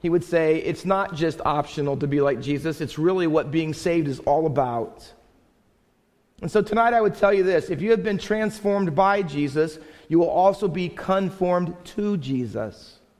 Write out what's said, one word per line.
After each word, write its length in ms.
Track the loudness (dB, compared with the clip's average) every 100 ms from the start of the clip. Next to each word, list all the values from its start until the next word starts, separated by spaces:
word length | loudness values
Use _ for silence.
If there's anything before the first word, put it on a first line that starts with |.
he 80 | 2
would 160 | 0
say, 320 | 2 0 2 2
"It's 280 | 0 -6
not 300 | -2 -2 -2
just 260 | -2 -4 -2
optional 520 | -2 -2 -2 -4 -4 -2
to 80 | 0
be 140 | 2
like 200 | 2 0
Jesus. 400 | -2 -4 -4 -6
It's 180 | -8 0
really 280 | 0 2 2
what 240 | 0 0
being 220 | -2 -2
saved 340 | -4 0 0 0
is 120 | -2
all 260 | 0 2 2
about." 680 | 0 0 -2 -6 -10 -20 -20 _ _ _ _ _ _ _ _ _ _ _ _
And 100 | -2
so 120 | 0
tonight 320 | 0 2 4
I 60 | 4
would 140 | 2
tell 180 | 2 2
you 100 | 4
this, 260 | 4 2 0
if 140 | -4
you 80 | 2
have 120 | 2
been 160 | 2 -4
transformed 760 | -2 0 -2 -2 -2 0 0
by 280 | 4 4 4
Jesus, 560 | 0 -2 -2 0 -2 -2 -20 -20 0
you 100 | 2
will 120 | 4
also 360 | 4 4 2 -2
be 220 | -2 -6
conformed 880 | -6 -2 0 0 -2 0 0 -2 -6 -10 -6
to 200 | -2 -2
Jesus. 840 | -2 -4 -4 -6 -8 -10 -20 -20 _